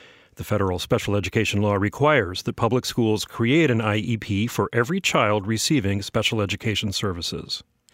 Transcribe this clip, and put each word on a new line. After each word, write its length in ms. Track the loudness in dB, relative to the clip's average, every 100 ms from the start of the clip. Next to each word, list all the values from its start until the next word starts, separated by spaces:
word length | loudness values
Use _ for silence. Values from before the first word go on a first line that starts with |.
| -20 -20 _
The 100 | -14
federal 360 | -4 0 0 -2
special 340 | 0 0 0
education 480 | -2 0 -2 0 0
law 120 | 2
requires 680 | 2 0 2 4 4 2 -4
that 140 | -8 -2
public 300 | 0 0 0
schools 380 | 0 2 0
create 460 | -2 -2 2 4 4
an 100 | 2
I 160 | 2 0
E 200 | 0 -2
P 320 | -2 -2 0
for 200 | 0 0
every 280 | 0 0 -2
child 460 | 0 2 2 2 0
receiving 560 | -2 0 2 2 -2
special 380 | -2 -2 0 0
education 520 | -2 -2 -2 -2 -2
services. 680 | -2 -4 -4 -6 -8 -8 -10 -12 _ _